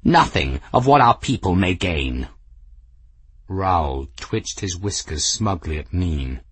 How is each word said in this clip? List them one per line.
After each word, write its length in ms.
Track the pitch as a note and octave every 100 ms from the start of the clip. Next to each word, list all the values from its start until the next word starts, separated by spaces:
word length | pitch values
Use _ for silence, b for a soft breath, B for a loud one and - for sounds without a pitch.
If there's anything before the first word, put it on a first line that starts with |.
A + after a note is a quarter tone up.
Nothing 580 | - E3 C#3 - C2+ C2+ B
of 140 | - B2+
what 140 | C#3+
our 160 | B2 A#2+
people 380 | - B2 G2
may 200 | F2+ F#2
gain. 520 | F2+ F#2 D#2+ C2 B1+ C2 - - - - - - - - - - - -
Raoul 600 | F#2+ F#2+ F2 D2+ C2+ C2+
twitched 460 | - - A2+ G#2+ -
his 160 | G2 F2+
whiskers 480 | G2+ - - D#2
smugly 520 | - - G#2+ F#2+ - D#2
at 160 | D2
Nin. 480 | F2 F2+ D2+ C2+ B1+ -